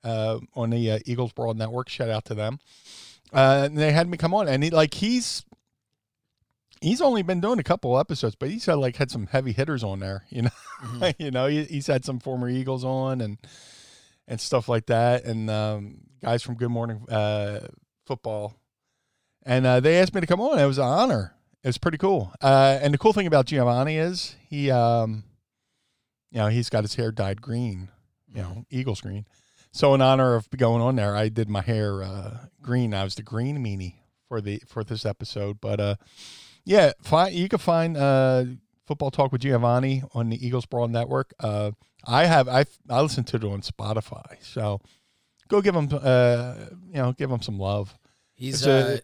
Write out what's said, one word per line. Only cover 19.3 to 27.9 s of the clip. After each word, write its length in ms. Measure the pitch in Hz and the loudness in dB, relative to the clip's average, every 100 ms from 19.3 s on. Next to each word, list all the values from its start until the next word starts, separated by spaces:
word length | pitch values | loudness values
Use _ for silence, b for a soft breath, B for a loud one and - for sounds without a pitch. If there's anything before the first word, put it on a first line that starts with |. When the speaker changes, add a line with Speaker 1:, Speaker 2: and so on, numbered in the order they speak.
| _ - | _ -2
Speaker 1:
And, 180 | 127 131 | 2 4
uh, 140 | 127 | 4
they 180 | 139 170 | 6 6
asked 160 | 185 | 4
me 80 | 202 | 2
to 60 | 165 | 0
come 140 | 180 | 0
on. 180 | 247 285 | 2 4
It 60 | 139 | 4
was 100 | 135 | 2
an 60 | |
honor. 500 | 127 156 247 135 92 _ _ _ | 0 2 2 0 -2 _ _ _
It 60 | 131 | -6
was 80 | 120 | -2
pretty 180 | 175 156 | -4 -2
cool. 340 | 190 190 98 - | 0 0 -2 -2
Uh, 380 | 135 135 135 135 | 4 6 6 4
and 120 | 143 | 2
the 40 | 147 | 4
cool 140 | 220 | 4
thing 120 | 208 185 | 2 4
about 220 | 151 131 | 4 4
Giovanni 500 | 147 123 120 139 156 | 2 2 2 0 0
is 380 | 165 180 - - _ | -2 -4 -10 -14 _
he, 220 | 147 143 | -4 0
um, 540 | 127 117 117 113 107 104 _ _ _ _ _ _ _ _ _ _ | 4 4 2 0 -4 -10 _ _ _ _ _ _ _ _ _ _
you 80 | 120 | -2
know, 80 | 107 | 0
he's 220 | 113 117 | 2 0
got 140 | 117 | -2
his 120 | 104 - | -2 -2
hair 180 | 113 | -4
dyed 280 | 107 98 98 | -2 -4 -4
green, 460 | - 117 123 92 92 | -6 -6 -4 -6 -12